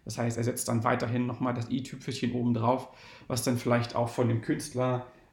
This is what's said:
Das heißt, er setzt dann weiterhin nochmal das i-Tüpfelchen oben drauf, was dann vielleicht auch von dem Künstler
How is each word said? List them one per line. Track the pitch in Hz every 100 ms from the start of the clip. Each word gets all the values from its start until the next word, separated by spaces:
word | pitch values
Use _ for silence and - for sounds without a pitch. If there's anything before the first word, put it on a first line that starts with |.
Das | 107 120
heißt, | 117 113
er |
setzt | 117 123 -
dann | 117
weiterhin | 120 127 110 123 123
nochmal | 113 127
das | 120 113
i-Tüpfelchen | 131 - - - - 120
oben | 120 120
drauf, | 117 113 131 - - - - -
was | 123
dann | 135 120
vielleicht | 123 120 117 120
auch | 117
von | - 113
dem | 113
Künstler | - - - 123 127 123 - - -